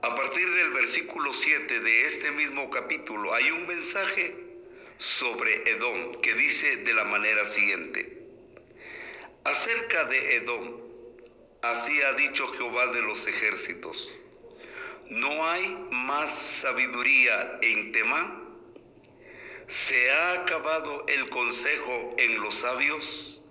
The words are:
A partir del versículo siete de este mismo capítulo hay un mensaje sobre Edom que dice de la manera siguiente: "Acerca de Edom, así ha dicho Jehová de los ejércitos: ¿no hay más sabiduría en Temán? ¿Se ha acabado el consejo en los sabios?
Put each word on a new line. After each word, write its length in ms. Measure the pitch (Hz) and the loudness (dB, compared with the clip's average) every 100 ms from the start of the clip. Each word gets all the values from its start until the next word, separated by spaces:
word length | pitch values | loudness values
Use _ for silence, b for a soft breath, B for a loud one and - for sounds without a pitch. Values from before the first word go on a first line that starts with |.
A 120 | - | -2
partir 360 | 135 135 180 180 | -2 -2 0 0
del 220 | 180 165 | 2 2
versículo 600 | 131 123 185 170 175 143 | 2 2 2 0 -4 -2
siete 480 | 123 - 151 - 120 | 2 4 2 0 -2
de 240 | 110 113 | 2 4
este 280 | 139 151 151 | 4 2 0
mismo 360 | 147 151 139 135 | -2 -4 -4 -4
capítulo 640 | - 120 151 - 107 101 | -4 -4 -6 -6 -6 -2
hay 180 | 113 135 | 2 2
un 160 | 165 175 | 0 -6
mensaje 720 | 170 165 202 190 190 175 - - - B B B B | -4 -2 0 -2 -2 -4 -6 -16 -18 B B B B
sobre 720 | - - 123 113 117 104 - | 4 6 4 0 0 0 0
Edom 500 | 113 120 101 82 - | 0 -2 -4 -8 -4
que 140 | 120 | -2
dice 420 | 113 147 139 151 131 | 0 4 4 4 0
de 160 | 120 | 0
la 120 | 113 | 0
manera 420 | 104 104 107 107 101 | 0 0 0 0 0
siguiente: 760 | - 101 95 80 50 50 - - - - - - B B B B B B B | 2 2 0 -4 -8 -8 -12 -20 -20 -20 -20 -20 B B B B B B B
"Acerca 600 | - 143 226 233 226 170 | 2 4 4 2 -2 -2
de 320 | 151 131 135 120 | 0 0 2 0
Edom, 440 | 117 120 117 120 - - - - - - - _ | 0 -6 -8 -12 -16 -18 -20 -20 -20 -20 -20 _
así 380 | 117 120 - 147 | -2 2 2 2
ha 120 | 139 | 2
dicho 340 | 131 143 139 135 | 2 0 0 -4
Jehová 380 | 127 123 117 127 | -4 -4 0 0
de 160 | 120 | 0
los 240 | 110 104 - | -2 0 0
ejércitos: 840 | - 107 92 - 85 82 80 - - - - - B B B B B - | 0 -2 -2 -4 -6 -8 -8 -10 -12 -20 -20 -20 B B B B B -10
¿no 360 | - 139 151 160 | -4 -4 -2 -2
hay 220 | 175 185 185 - | 0 -2 -6 -8
más 440 | 123 131 143 151 | -6 -2 -2 2
sabiduría 1200 | - - - 139 131 127 123 131 135 123 104 95 - | 4 6 6 4 0 -2 0 2 4 4 2 -2 -2
en 320 | 113 117 107 | 0 0 -2
Temán? 560 | 113 110 143 170 - - - - - - - - B B B B B B | -2 0 -2 -4 -8 -16 -18 -20 -20 -20 -20 -20 B B B B B B
¿Se 440 | - - 123 123 | 6 8 8 4
ha 220 | 143 170 | 4 2
acabado 720 | 180 175 165 139 160 156 143 - | 0 -2 -2 -2 -4 -4 -8 -2
el 220 | 139 131 | -2 -2
consejo 880 | 123 120 113 143 147 123 123 117 120 | -2 0 2 2 0 -2 -6 -4 0
en 220 | 120 113 | 0 2
los 160 | 104 - | 2 2
sabios? 840 | 123 127 143 151 147 - - - - | 2 0 -2 -2 -4 -4 -8 -14 -20